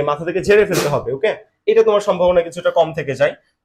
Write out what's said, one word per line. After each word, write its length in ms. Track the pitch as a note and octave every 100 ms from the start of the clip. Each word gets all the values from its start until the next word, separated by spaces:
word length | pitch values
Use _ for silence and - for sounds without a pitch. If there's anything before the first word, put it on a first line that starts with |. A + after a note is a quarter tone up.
| D3
মাথা 140 | D3 E3
থেকে 120 | F3 F#3
ঝেড়ে 160 | G#3 F#3
ফেলতে 200 | D#3 D3
হবে, 160 | C3+ A#2 C3+
ওকে? 140 | G#3+ - - _ -
এটা 120 | A3+ A3
তোমার 160 | G#3 G#3
সম্ভাবনা 320 | F3+ F3+ F3+ E3+
কিছুটা 240 | E3+ F3 F3
কম 100 | D#3+ D#3
থেকে 160 | C#3 B2+
যায়। 140 | D3+ - _ _